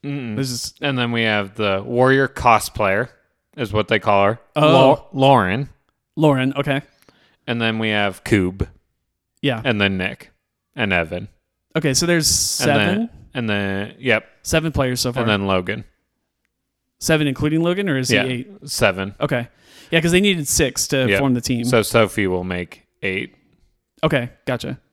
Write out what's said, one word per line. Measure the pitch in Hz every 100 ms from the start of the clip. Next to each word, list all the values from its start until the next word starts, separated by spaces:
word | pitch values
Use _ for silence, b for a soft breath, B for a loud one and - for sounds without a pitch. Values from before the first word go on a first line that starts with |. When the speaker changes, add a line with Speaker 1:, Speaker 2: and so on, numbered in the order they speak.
Speaker 1:
Mm-mm. | 139 139 120 107
Speaker 2:
This | 135
is | 120 - _
Speaker 1:
And | 143 131
then | 120
we | 117
have | 113 104 98 104
the | 104 95
warrior | 113 120 127 135 135
cosplayer, | - 123 110 - - 104 98 123 _ _ _ _ -
is | 113
what | 107 104
they | 110
call | - 101
her. | 98 117 _ 151
Speaker 2:
Oh. | 151
Speaker 1:
Lau-, | 160 131 147 -
Lauren. | 139 135 131 92 110 139 - _ _ _ -
Speaker 2:
Lauren, | 156 135 131 135
okay. | 143 139 - _ b b b b -
Speaker 1:
And | 117
then | 113 110
we | 110
have | 107 101 92
Coob. | - 104 92 95 - - _ _ _ _ _ _
Speaker 2:
Yeah. | 143 113
Speaker 1:
And | 131 107
then | 98 95
Nick | 92 - - _ _ _ _ -
and | 107
Evan. | 90 80 87 - _ _ _ _ 160
Speaker 2:
Okay, | 151
so | 131 170
there's | 170 151 - - -
Speaker 1:
And | 127
then, | 113 101
Speaker 2:
seven? | 208 233 - -
Speaker 1:
and | 135 113
then, | 101 98 98 101 -
yep. | 131 110 - _
Speaker 2:
Seven | - 160 160
players | 147 131 123
so | 127
far. | 127
Speaker 1:
And | 113
then | 104 98
Logan. | 92 90 110 - _ _ _ _ _ _ _ _ _ _ _
Speaker 2:
Seven | - 160 147
including | 131 151 160
Logan, | 170 180 202
or | 135
is | 123
he | 107
Speaker 1:
Yeah, |
Speaker 2:
eight? | 117 120 208 - 143
Speaker 1:
seven. | - 110 92 95 -
Speaker 2:
Okay. | 139 123 120 b b b b
Yeah, | 165
'cause | 170
they | 180
needed | 202 175 139
six | - 135 - -
to | 135 123
Speaker 1:
Yep. | 98
Speaker 2:
form | 139
the | 123
team. | - 120
Speaker 1:
So | 117 123
Sophie | 104 117 107 - 95
will | 90
make | 90 90 87 - _ _
eight. | 98 95 - _ _ _ _ _ _ _
Speaker 2:
Okay, | 156 143 120 - -
gotcha. | 123 135 127 _